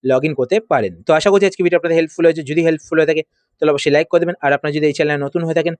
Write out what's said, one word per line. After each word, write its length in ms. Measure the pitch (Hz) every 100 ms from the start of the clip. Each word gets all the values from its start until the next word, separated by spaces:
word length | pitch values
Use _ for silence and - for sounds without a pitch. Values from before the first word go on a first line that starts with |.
log 200 | 131 131 151
in 60 | 147
করতে 160 | 123 208 -
পারেন। 220 | 143 104 85 101
তো 60 | 156
আশা 120 | 202
করছি 140 | 196 196
আজকে 120 | - 175
ভিডিও 120 | 170
আপনাদের 180 | 165 165
হেল্পফুল 240 | 165 - 170
হয়েছে। 160 | 160 135
যদি 120 | 156 165
হেল্পফুল 300 | 160 - 160
হয়ে 100 | 156
থাকে 120 | 156 156 _ _ _
তাহলে 160 | 156
অবশ্যই 200 | 143 - 143
লাইক 120 | 160
করে 100 | 170
দেবেন। 140 | 170 175 143
আর 60 | 143
আপনারা 140 | 151 147
যদি 100 | 147
এই 60 | 143
চ্যানেলে 220 | 156 147 139
নতুন 160 | 131 165
হয়ে 100 | 160
থাকেন 140 | 165 165